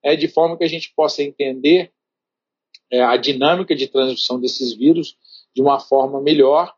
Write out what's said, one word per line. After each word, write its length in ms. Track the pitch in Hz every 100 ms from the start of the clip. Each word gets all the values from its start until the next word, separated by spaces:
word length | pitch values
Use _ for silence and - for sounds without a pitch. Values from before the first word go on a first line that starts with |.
é, 100 | 143
de 140 | 151 156
forma 300 | - 165 170
que 60 |
a 40 | 165
gente 240 | 160 -
possa 280 | - 151 147
entender, 680 | 143 139 139 131 143 180 175 _ _ _ _ _ _ _ _ _ _
é, 100 | 123
a 140 | 123 123
dinâmica 580 | 123 131 147 180 190
de 120 | 151 131
transmissão 520 | 135 131 123 - 127
desses 360 | 123 - 127
vírus 420 | 110 135 165 147 _ _ - _
de 80 | 127
uma 180 | 139 139
forma 400 | - 135 135 139
melhor 540 | 143 151 135 151 175